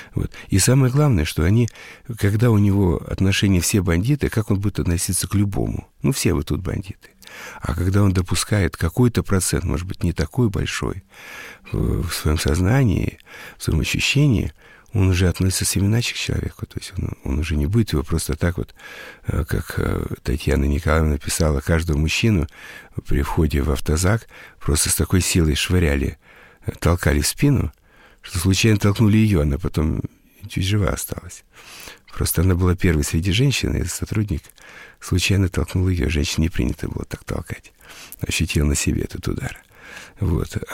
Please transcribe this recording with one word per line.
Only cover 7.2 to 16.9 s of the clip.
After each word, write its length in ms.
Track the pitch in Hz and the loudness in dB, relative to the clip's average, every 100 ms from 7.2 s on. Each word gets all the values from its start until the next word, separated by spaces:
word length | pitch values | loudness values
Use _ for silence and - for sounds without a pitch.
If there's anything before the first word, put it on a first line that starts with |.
| - - - - | -20 -18 -18 -10
А 140 | - | -6
когда 280 | 85 90 98 | -2 0 4
он 100 | 101 | 4
допускает 640 | 92 87 90 - 107 90 - | 2 0 -2 0 0 0 0
какой-то 460 | 82 - 123 - | -2 2 2 2
процент, 400 | - 95 - 73 | 0 0 2 -2
может 220 | - - 92 | 0 -2 -4
быть, 160 | - | -4
не 100 | 87 | -2
такой 360 | 82 78 - 117 | -2 -2 0 0
большой, 560 | - 123 - 58 92 - - - - - - - | 0 -4 -4 -4 -6 -12 -20 -20 -18 -18 -20 -6
в, 380 | - - - 85 | -2 0 -2 -4
в 40 | |
своём 240 | - 85 78 | -4 -2 0
сознании, 800 | - 85 92 135 120 80 - - - - - - | 0 2 2 4 4 2 -2 -6 -18 -20 -20 -8
в 60 | |
своём 180 | - 80 | -2 0
ощущении, 720 | - 82 - 135 147 101 - - - - - | 0 -2 0 2 4 2 0 -8 -20 -20 -6
он 160 | 101 95 | 0 2
уже 180 | 90 92 | 4 2
относится 360 | - 95 - | 2 0 0
совсем 220 | - 85 98 | -2 0 2
иначе 280 | 113 - | 2 -2
к 20 | - | -4
человеку. 500 | - - - - - | -4 -2 -4 -8 -12
То 120 | - | -12
есть 120 | - | -10